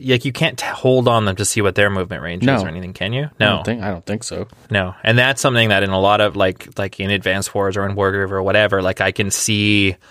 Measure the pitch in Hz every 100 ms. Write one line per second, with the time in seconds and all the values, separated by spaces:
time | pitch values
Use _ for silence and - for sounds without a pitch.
0 | 131 123 139 123 160 123 - - 131 127
1 | 123 117 107 92 104 - 101 92 101 98
2 | 87 78 78 87 123 127 90 82 90 92
3 | 95 123 147 - 104 92 73 117 98 90
4 | - 107 117 - - - - 104 92 92
5 | - 120 127 131 143 120 113 98 98 95
6 | 98 104 107 101 95 92 - - 98 -
7 | 98 101 92 95 98 104 98 98 98 101
8 | 98 98 95 98 95 101 104 98 92 95
9 | 98 - 98 - - 107 104 104 98 92
10 | _